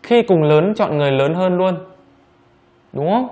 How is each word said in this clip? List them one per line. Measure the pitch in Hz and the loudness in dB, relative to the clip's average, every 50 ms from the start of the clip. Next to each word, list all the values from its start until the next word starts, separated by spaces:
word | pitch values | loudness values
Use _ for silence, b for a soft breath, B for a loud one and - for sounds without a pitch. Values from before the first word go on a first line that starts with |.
Khi | - - 233 240 | -2 2 0 2
cùng | 214 - 190 160 | 2 2 2 2
lớn | 156 151 151 151 165 202 214 | 4 4 2 2 2 0 -2
chọn | - 202 - 151 147 | -2 -2 -2 0 -2
người | 147 139 | 0 0
lớn | 135 135 139 143 165 | 0 0 0 0 0
hơn | 180 185 185 180 180 | -2 -2 -2 0 0
luôn. | 185 190 180 160 - - - _ _ _ _ _ _ _ _ _ _ _ _ _ _ _ _ _ _ _ | 0 -2 -2 -4 -10 -18 -20 _ _ _ _ _ _ _ _ _ _ _ _ _ _ _ _ _ _ _
Đúng | - 139 143 170 | -8 -6 -4 -2
không? | 202 247 254 247 | -2 -2 -4 -6